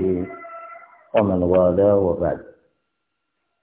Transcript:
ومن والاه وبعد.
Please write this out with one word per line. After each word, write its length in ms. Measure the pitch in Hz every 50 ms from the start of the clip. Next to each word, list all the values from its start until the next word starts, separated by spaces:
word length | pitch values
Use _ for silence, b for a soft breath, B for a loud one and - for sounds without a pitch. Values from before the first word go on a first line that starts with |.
| 92 95 92 90 90 95 - - - - - - - - - - - - - _ _ _ -
ومن 300 | 117 107 98 95 90 90
والاه 540 | 87 90 92 90 90 87 92 98 104 104 101
وبعد. 420 | 95 90 85 82 87 78 69 - - - - _ _ _ _ _ _ _ _ _ _ _ _ _ _ _ _ _ _ _ _ _